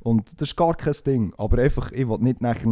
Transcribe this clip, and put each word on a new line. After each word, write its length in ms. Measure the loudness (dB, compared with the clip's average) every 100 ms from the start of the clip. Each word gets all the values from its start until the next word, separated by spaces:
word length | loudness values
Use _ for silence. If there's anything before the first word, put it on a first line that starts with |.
Und 400 | 0 0 0 -8
das 100 | -8
ist 60 | 0
gar 180 | 0
kein 200 | 0 -2 -2 -2
Ding. 260 | 0 -2 -4
Aber 240 | 0 2
einfach, 280 | 4 2 -4
ich 160 | -4 -2
will 100 | 0
nicht 220 | 0 0
nachher 280 | -2 -2 0